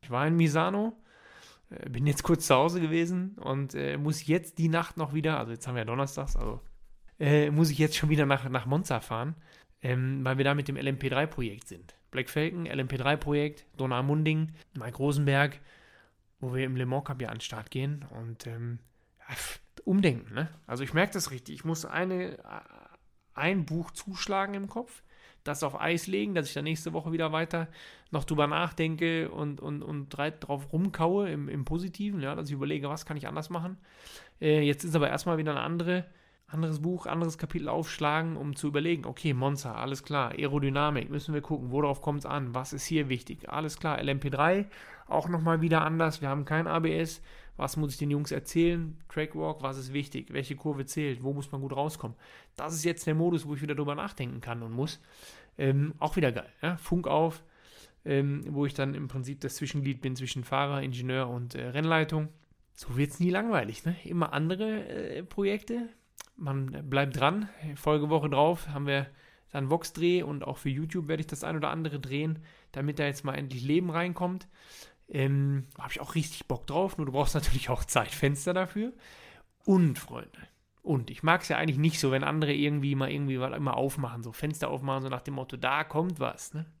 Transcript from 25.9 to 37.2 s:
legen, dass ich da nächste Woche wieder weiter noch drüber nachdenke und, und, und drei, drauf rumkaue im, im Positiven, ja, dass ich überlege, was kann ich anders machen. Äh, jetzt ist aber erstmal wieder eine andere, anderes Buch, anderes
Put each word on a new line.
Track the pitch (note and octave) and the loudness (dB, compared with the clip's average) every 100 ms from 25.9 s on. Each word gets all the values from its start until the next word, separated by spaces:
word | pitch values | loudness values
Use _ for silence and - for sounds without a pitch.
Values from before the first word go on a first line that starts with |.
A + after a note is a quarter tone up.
| E3+ F3+ | 0 0
legen, | F#3+ G#3 | -2 0
dass | F3+ C#3 | 0 -2
ich | |
da | - | -2
nächste | D3 D#3+ E3+ | -2 -2 -2
Woche | D#3+ D#3 | -4 -2
wieder | E3 D#3+ | 0 0
weiter | D#3 E3 E3+ E3 - - - _ | 0 0 -2 -4 -8 -20 -20 _
noch | D#3 | -4
drüber | - D3+ D3 | 0 2 4
nachdenke | D3+ E3+ - D#3+ D#3+ E3 E3 D#3+ | 4 0 0 0 2 2 2 -2
und, | - D3 C#3+ | -2 -4 -4
und, | D3 D3 | -6 -6
und | D3+ D3 C#3 | -4 -6 -6
drei, | - D3 | -4 -4
drauf | D#3 - C#3+ C#3+ | -4 -6 -6 -2
rumkaue | D#3+ F#3+ E3 E3 G3 G3+ | 0 0 2 4 4 2
im, | D3+ C#3+ | -2 -4
im | D3+ | -4
Positiven, | C3 D#3+ F#3 E3 G3+ G3 | -2 -2 -2 -4 -4 -2
ja, | C3+ D3+ | -2 -4
dass | D3 | -4
ich | |
überlege, | C#3+ C#3 D#3 C#3 | -4 -2 -2 -2
was | D#3 - | -6 -6
kann | D3+ | -6
ich | D#3 | -6
anders | D3+ D#3 | -6 -6
machen. | F3 E3+ F#3+ - - - - - _ | -6 -6 -8 -16 -20 -20 -20 -20 _
Äh, | D3+ D3+ | 4 6
jetzt | D3 C#3+ | 6 2
ist | F3 | 2
aber | D#3+ C#3+ | 2 4
erstmal | C#3+ - D#3+ | 2 0 0
wieder | D#3 | 0
eine | C#3 | 0
andere, | C3 E3+ E3+ F3+ F3 - _ _ _ | 0 0 2 0 0 -14 _ _ _
anderes | D3+ D#3+ D#3 | -2 0 0
Buch, | D#3+ F3+ - | 0 -2 -2
anderes | D#3 | 0